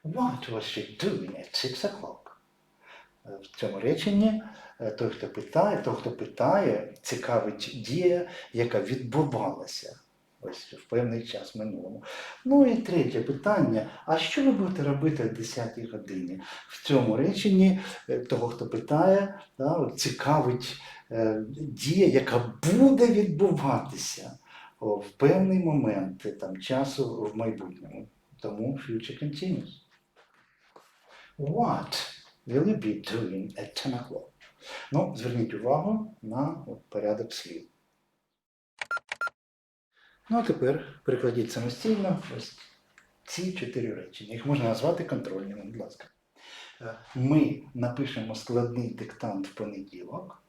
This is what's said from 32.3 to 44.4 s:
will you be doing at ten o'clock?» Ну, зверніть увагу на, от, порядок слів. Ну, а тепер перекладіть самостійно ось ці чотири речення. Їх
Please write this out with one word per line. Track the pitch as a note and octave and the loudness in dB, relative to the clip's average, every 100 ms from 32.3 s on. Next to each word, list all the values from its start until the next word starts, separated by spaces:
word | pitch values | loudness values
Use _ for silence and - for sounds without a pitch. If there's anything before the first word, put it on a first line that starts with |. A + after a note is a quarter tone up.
| _ - | _ -2
will | B2+ | 2
you | F#3 G#3+ | 2 2
be | G#2+ G2+ - | -2 -4 -4
doing | - F2+ F#2+ G2+ - | -4 -4 -6 -8 -10
at | - - C#3 | -10 -6 -6
ten | |
o'clock?» | A#2+ - - - _ - _ - - - | -6 -8 -12 -12 _ -20 _ -16 -14 -2
Ну, | C#3+ F#3 - | 0 0 -4
зверніть | B2 A#2+ A2+ | -4 -2 -2
увагу | G#2 A#2 D3+ F#3+ A3 - - | -2 2 2 2 -2 -2 -12
на, | A2 A#2+ D#3 - - | -8 -2 -2 -4 -12
от, | - _ | -16 _
порядок | G#2 G#2 G#2+ A2 | -2 -2 -2 -4
слів. | - F2 E2 - _ _ _ _ _ _ _ _ _ _ _ - C6+ _ - C6+ _ _ _ _ _ _ _ _ _ _ | -10 -12 -14 -16 _ _ _ _ _ _ _ _ _ _ _ -8 -8 _ -8 -8 _ _ _ _ _ _ _ _ _ _
Ну, | A#3 | 0
а | |
тепер | - - B2+ D3+ - - | 0 0 0 0 -6 -8
перекладіть | - B2 B2 A#2 A2 | -4 0 0 0 -4
самостійно | A#2 B2 - A3 G#3 F#3+ - - B2 | -4 -6 -4 0 0 0 -2 -6 -12
ось | - - - _ _ _ _ _ | -12 -18 -20 _ _ _ _ _
ці | - - F#3 | -12 -6 -6
чотири | - B2+ C3 A2 | -4 -6 -4 -4
речення. | G2 - - G#2 | -6 -12 -18 -12
Їх | A#2 | -8